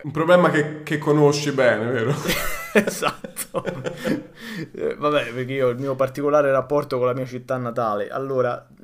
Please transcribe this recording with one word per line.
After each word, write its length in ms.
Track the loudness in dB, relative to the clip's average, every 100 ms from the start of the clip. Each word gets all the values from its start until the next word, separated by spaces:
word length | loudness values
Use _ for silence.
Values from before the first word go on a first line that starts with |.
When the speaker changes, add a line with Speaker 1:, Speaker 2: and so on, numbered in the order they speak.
Speaker 1:
Un 80 | -8
problema 400 | -2 6 6 6
che, 320 | 2 -2 -6
che 160 | -6 -4
conosci 520 | 2 6 6 4 0
bene, 380 | 2 4 4 0
vero? 240 | 0 0 -2
Speaker 2:
<laughs> 60 | -2 -2 -2 -4 0
Esatto. 880 | 0 0 -2 -4 -4 -14 -12 -8 -6 -6 -6 -8 -6 -4 -4 -6 -18 -12 -10 -10
Eh, 220 | -6 -6 -2
vabbè, 360 | 0 0 -2
perché 200 | -6 -6
io 160 | 0 0
il 100 | 0
mio 160 | -4
particolare 560 | -2 -2 0 2 4 4
rapporto 480 | 2 2 -2 0 0
con 80 | 0
la 80 |
mia 100 | -2
città 320 | -6 -8 -6 -4
natale. 520 | -4 -2 -2 -2 -4
Allora, 580 | -6 -4 0 0 -2 -12 -20